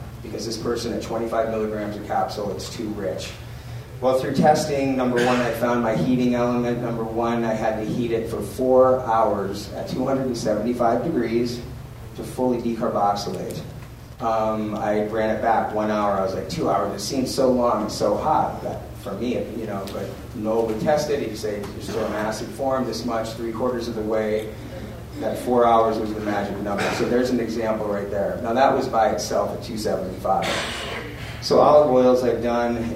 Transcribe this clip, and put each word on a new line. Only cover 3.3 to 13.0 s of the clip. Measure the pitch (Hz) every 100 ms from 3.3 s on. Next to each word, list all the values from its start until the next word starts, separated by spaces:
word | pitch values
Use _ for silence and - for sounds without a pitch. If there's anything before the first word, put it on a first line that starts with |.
| - - - - - - -
Well, | - 131
through | -
testing, | 139 156 151 143 139 135 127
number | 123 120
one, | 123 123
I | 120
found | - 120 120
my | 120
heating | 139 131 123 123
element. | 120 120 120 120 120
Number | 120 113
one, | 113 113 117 117
I | 113
had | 110 - -
to |
heat | 107 123 117
it | 113 110
for | -
four | - - 127 131 131 127
hours | 110 113 107 101 98 104 -
at | 110 -
two | 131 135
hundred | 131 120
and | 113
seventy-five | - 104 117 117 113 120
degrees | 165 127 110 117 120 - - - - - - -
to |
fully | 113 - 127 117
decarboxylate. | 117 113 113 104